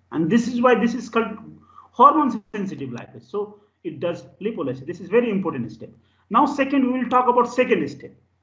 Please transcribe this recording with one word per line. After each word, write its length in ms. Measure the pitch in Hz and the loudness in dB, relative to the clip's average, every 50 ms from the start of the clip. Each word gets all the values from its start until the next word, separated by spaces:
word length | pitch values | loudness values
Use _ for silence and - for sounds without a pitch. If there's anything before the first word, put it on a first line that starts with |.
| _ _ | _ _
And 180 | 131 147 170 160 | -4 -2 0 2
this 200 | 208 233 - 254 | 2 2 2 0
is 120 | 254 240 | -2 2
why 140 | 247 254 240 | 4 4 4
this 200 | 196 226 233 - | 4 2 0 -2
is 140 | - - - | -4 -10 -4
called 300 | - 226 220 196 - - - - - - _ _ _ - - _ | -2 -2 -2 -2 -8 -12 -16 -20 -20 -20 _ _ _ -20 -20 _
hormone 500 | _ - 247 285 294 311 294 247 226 214 - _ | _ 6 8 8 8 6 2 0 -2 -4 -10 _
sensitive 380 | - 208 190 - 151 135 139 123 | -8 -8 -6 -6 -8 -8 -10 -10
lipase. 400 | 120 110 98 - - 120 - _ | -10 -12 -14 -16 -18 -20 -18 _
So 300 | - 208 202 208 - _ _ _ _ _ - | -8 -8 -8 -8 -12 _ _ _ _ _ -12
it 160 | 170 147 131 | -12 -8 -6
does 240 | 175 170 165 - - - - _ | -6 -6 -6 -6 -12 -20 -18 _
lipolysis. 440 | 185 226 220 185 151 165 147 131 131 | -8 -6 -6 -4 -6 -6 -6 -8 -10
This 140 | 156 175 - | -12 -12 -12
is 100 | 190 160 | -8 0
very 220 | 190 240 240 233 | 0 2 2 2
important 400 | 202 185 180 160 139 127 113 107 | -2 -2 -2 -2 -4 -4 -8 -8
step. 200 | - - 104 - - _ _ _ _ _ _ _ | -10 -16 -18 -20 -20 _ _ _ _ _ _ _
Now 160 | 196 247 285 | 2 2 2
second, 480 | 285 - 285 269 269 285 269 247 240 | 2 2 -2 -2 0 2 0 2 0
we 60 | 254 254 | 0 -2
will 100 | 240 - | -2 0
talk 200 | 254 254 247 247 | 0 2 2 4
about 240 | 240 247 233 - | 4 4 2 2
second 360 | - 254 247 - 226 175 147 - | 0 0 2 2 2 0 0 -4
step. 240 | - - - - - _ _ _ _ _ | -8 -12 -18 -20 -20 _ _ _ _ _